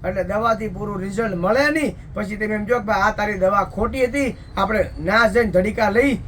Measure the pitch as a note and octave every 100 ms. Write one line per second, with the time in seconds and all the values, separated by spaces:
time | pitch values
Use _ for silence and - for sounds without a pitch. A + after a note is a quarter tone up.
0 | F3 F#3+ F3+ G3+ A#3 A3 G#3+ F#3 G#3 G3+
1 | F#3+ G3 A3+ F#3 F3+ A#3 D4 D#4 C#4 -
2 | - G3 G3+ G#3 G#3+ G#3+ G#3 A#3+ G#3 G3
3 | G#3 G#3+ G#3 G3 F#3+ G3+ F#3 - A3+ C4
4 | B3 C#4 C4 - - - G3 G#3+ F3 -
5 | D#3+ G#3+ A3+ G#3 A3 F3+ G3 A3 G#3+ G#3
6 | C#4 A#3